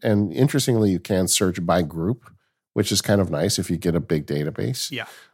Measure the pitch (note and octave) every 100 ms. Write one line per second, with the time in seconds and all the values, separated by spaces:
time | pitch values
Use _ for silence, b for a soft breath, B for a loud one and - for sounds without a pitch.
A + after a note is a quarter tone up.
0 | A#2 G#2 G2+ D#2+ C#3+ C3+ B2+ A#2 G#2 F2+
1 | - F#2 F2+ - F#2 F2 E2+ E2+ D#2 E2
2 | F2 B2 - - _ _ _ - G2 G2+
3 | - G2+ F2+ D#2 F#2+ - F2 E2+ F2+ E2+
4 | - D#2+ D2 D2 D2 D2 A2 B2+ - B2
5 | A2 B B